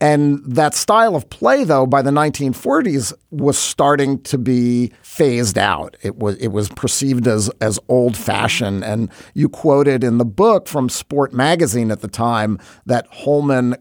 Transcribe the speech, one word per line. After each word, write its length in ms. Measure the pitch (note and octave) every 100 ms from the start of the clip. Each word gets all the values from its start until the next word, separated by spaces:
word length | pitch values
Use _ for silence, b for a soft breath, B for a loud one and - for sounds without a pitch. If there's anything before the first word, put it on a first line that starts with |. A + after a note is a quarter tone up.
And 400 | D3+ D3 D3 C#3+
that 300 | C3+ A#2+ D3
style 420 | - - G#3+ A3+ D#3+
of 120 | -
play, 340 | - A#3+ C#4
though, 200 | G3 C#3
by 160 | C3+ C#3
the 120 | C3
nineteen 400 | C#3+ D3+ C#3+ C3+
forties 600 | A#2+ A#3+ D4 A#3+ C#3 G2+ - -
was 260 | D3+ C#3 C#3
starting 640 | - - C#3+ C#3+ C#3 C3+
to 160 | - C3+
be 540 | B2 B2 A#2+ A#2+ B2 b
phased 560 | - - D3 A#2+ A#2 F#2+
out. 380 | G2+ D#2+ E2+ -
It 160 | G2+ -
was, 200 | G#2+ F#2+
it 120 | A#2
was 200 | G2+ G2+
perceived 580 | - C#3+ - C#3 B2 A#2+
as, 240 | G#2+ G#2 -
as 200 | A2 F#2+ -
old-fashioned. 960 | B2+ B2 G#2+ - G#2 A2 - G#2 G2
And 260 | A2 G#2+ A2 B B
you 140 | - -
quoted 560 | - D#3+ C#3 C#3+ C3
in 140 | A#2+ A#2
the 60 |
book 440 | A#2 G2+ A3 G3 -
from 200 | D3+ B2+
Sport 440 | - - C#3+ C#3
Magazine 580 | B2 D#3 E3+ D3+ A#2+ A2+
at 120 | G#2
the 60 | G2+
time 520 | - A#2 A2+ G#2+ G2 B B -
that 220 | A#2+ -
Holman 680 | - C3+ D3 C#3+ C3 B2 B2